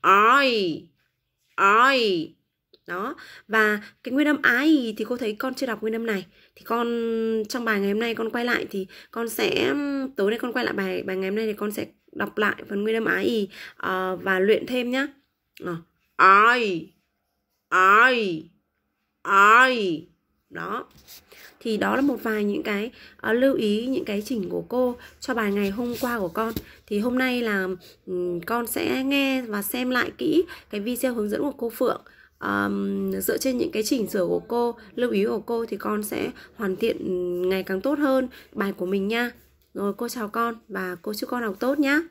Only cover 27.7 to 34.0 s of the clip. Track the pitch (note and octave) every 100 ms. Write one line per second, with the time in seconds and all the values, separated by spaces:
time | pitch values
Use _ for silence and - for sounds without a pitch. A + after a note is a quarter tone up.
27.7 | F#3 - - - F3+ F3+ F3 E3+ A#3 A#3
28.7 | - E2+ B3+ C4 C#4 C4+ C4 A#3+ G#3 G3+
29.7 | B3 B3+ B3+ - - E4 D#4 - - -
30.7 | G#3 G#3 B3 C4 A#3+ G#3 G#3+ C#4+ - A#3
31.7 | - B3+ - - - - _ - G2+ G3+
32.7 | G3+ G3 G3 F#3+ F#3+ F#3+ - C4+ B3 -
33.7 | A3 A3 C4+